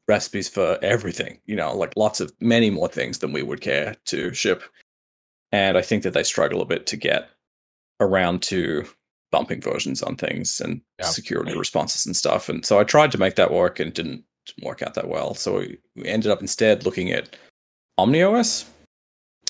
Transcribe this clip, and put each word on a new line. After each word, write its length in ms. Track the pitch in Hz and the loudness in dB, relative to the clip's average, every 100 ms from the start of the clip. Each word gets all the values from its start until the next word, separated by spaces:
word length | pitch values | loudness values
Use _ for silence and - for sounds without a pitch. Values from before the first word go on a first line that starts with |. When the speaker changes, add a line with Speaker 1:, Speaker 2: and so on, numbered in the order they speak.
| - | 0
Speaker 1:
recipes 400 | 104 - 101 90 | 0 0 -6 -4
for 280 | 101 85 - | 0 0 2
everything, 560 | 95 113 98 - 60 - - | 0 0 -2 -6 -8 -10 -8
you 100 | 104 | -4
know, 200 | 78 95 | -2 -2
like, 180 | 82 - | -2 2
lots 240 | 107 - | 0 0
of, 120 | 98 - | -6 -2
many 280 | 117 117 110 | 2 4 4
more 180 | 87 85 | 2 -2
things 300 | - 64 - | -2 -6 -4
than 120 | 67 | -6
we 100 | 73 | -4
would 180 | 65 73 | -6 -6
care 340 | - 69 - - - | -2 -2 -2 -8 -8
to 280 | 73 90 | -6 -4
ship. 300 | 127 107 90 - _ _ _ _ _ _ _ _ | -2 -2 -2 -4 _ _ _ _ _ _ _ _
And 260 | 104 98 92 | 2 4 2
I 40 | |
think 220 | 90 107 | 2 0
that 100 | 92 | 0
they 100 | 78 | 0
struggle 380 | - - 85 92 | 0 0 0 0
a 40 | - | -2
bit 200 | 85 - | -4 -4
to 100 | - | -4
get 320 | - - - _ _ _ _ _ _ - | -2 -2 -4 _ _ _ _ _ _ -2
around 420 | 101 95 90 90 | 2 4 2 0
to 420 | - 95 80 73 - _ _ _ _ | -2 -2 -2 -2 -6 _ _ _ _
bumping 300 | - - - | -2 0 -6
versions 420 | - - - - | -4 -4 -4 -4
on 120 | - - | -6 -6
things 420 | - - - - | -6 -4 -4 -4
and 220 | - 87 _ - | -6 -8 _ -6
Speaker 2:
Yeah. 60 | - | -4
Speaker 1:
security 520 | - - - - - | -4 -4 -4 -4 -4
responses 480 | - - 73 - - | -4 -2 -2 -2 -2
and 100 | - | 0
stuff. 340 | - - - | 2 0 -2
And 160 | - - | -4 4
so 140 | 101 | 4
I 40 | |
tried 280 | 107 151 151 | 6 6 6
to 40 | - | 4
make 180 | 95 - | 2 4
that 160 | 90 | 4
work 280 | 85 90 - | 4 2 0
and 140 | 80 | -6
didn't, 300 | - 82 65 - _ - | -6 -6 -8 -16 _ -20
didn't 200 | - - | -12 -10
work 160 | - | -8
out 120 | - - | -8 -6
that 120 | - | -6
well. 260 | 80 69 - | -4 -4 -4
So 240 | - 98 | -2 -2
we, 180 | - - _ - | -4 -10 _ -10
we 100 | - | -4
ended 240 | 110 107 | 0 2
up 100 | 98 | 0
instead 420 | 98 - 110 104 98 | -2 2 4 4 2
looking 260 | 95 90 | -2 -2
at 240 | - - - _ _ _ _ _ - | -2 -6 -16 _ _ _ _ _ 2
OmniOS, 680 | 113 151 190 233 226 - - _ _ _ _ _ _ _ | 4 6 4 4 2 -2 -8 _ _ _ _ _ _ _